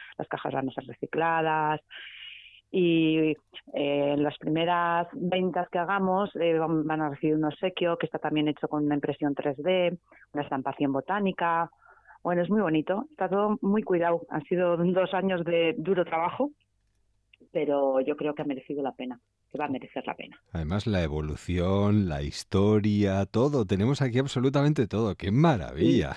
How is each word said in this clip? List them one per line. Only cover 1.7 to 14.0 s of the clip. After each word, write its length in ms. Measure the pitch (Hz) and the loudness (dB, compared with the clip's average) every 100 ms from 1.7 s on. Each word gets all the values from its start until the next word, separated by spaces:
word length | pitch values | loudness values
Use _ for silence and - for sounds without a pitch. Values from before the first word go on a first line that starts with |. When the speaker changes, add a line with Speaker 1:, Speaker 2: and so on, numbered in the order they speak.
| 156 - - - - - - - - _ | -2 -6 -18 -18 -18 -18 -20 -20 -20 _
Speaker 1:
Y, 460 | 190 175 165 160 156 | 2 4 4 4 4
eh, 160 | 156 151 _ - - | 2 0 _ -20 -10
en 500 | - 143 143 143 147 | -4 0 2 2 2
las 120 | 147 139 | 0 -2
primeras 680 | - 156 170 175 170 170 175 | -2 0 2 2 2 0 -2
ventas 560 | - 175 185 185 175 175 | -4 -2 0 0 -2 -2
que 80 | 180 | -2
hagamos, 580 | 170 196 190 185 202 - | 0 0 2 2 0 0
eh, 200 | 170 160 | 2 2
van, 300 | 160 160 151 | 2 0 0
van 140 | 156 | 0
a 80 | 151 | -2
recibir 260 | 143 156 156 | 0 0 2
un 100 | 151 | 0
obsequio 520 | 139 190 185 175 170 | 0 -4 0 -2 0
que 100 | 160 | -2
está 100 | 156 | -4
también 300 | 156 151 151 | -2 0 0
hecho 200 | 147 - | -2 -4
con 160 | 151 | -2
una 120 | 147 147 | 0 0
impresión 400 | 147 143 147 139 | -2 -2 -2 -2
tres 220 | 139 135 | -4 -2
D, 380 | 151 185 175 175 _ - _ | 0 2 2 -2 _ -20 _
una 80 | 147 | -6
estampación 480 | 143 135 131 139 143 | -4 -4 -4 -2 0
botánica. 800 | 135 - 202 196 - 170 165 165 _ _ - _ - | 0 -2 -2 -2 0 0 0 -2 _ _ -20 _ -10
Bueno, 180 | 170 175 | -2 0
es 80 | 170 | 2
muy 100 | 214 | 2
bonito, 460 | 185 156 147 190 302 | 2 0 0 -4 -4
está 180 | - 190 | -4 -2
todo 280 | 196 208 208 | 0 0 0
muy 220 | 196 208 | 2 0
cuidado. 380 | - 180 | 2 2